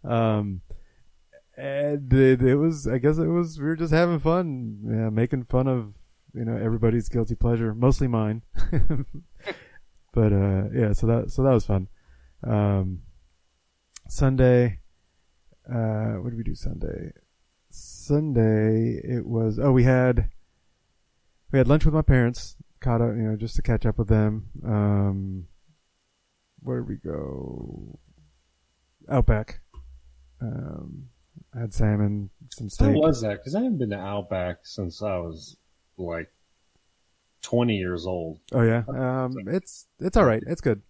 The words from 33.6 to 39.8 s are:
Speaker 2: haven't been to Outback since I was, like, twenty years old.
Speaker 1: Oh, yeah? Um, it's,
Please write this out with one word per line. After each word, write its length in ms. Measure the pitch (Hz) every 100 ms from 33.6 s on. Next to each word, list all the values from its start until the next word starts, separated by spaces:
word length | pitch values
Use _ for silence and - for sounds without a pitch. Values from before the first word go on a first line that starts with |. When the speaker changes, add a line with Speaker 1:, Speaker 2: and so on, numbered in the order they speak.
Speaker 2:
haven't 160 | 254 185
been 120 | 117
to 60 | 101
Outback 680 | 95 101 92 95 90 87 -
since 360 | - 92 -
I 160 | 104 92
was, 380 | 85 80 73 - _ _ _ _
like, 360 | 87 85 82 _ _ _ _ _ _ _ _ _ _ _
twenty 340 | - 120 120 104
years 260 | 90 87 87
old. 320 | 90 82 78 -
Speaker 1:
Oh, 100 | 127
yeah? 200 | 117 113 110
Um, 460 | 127 127 131 127 131 98
it's, 400 | 175 - -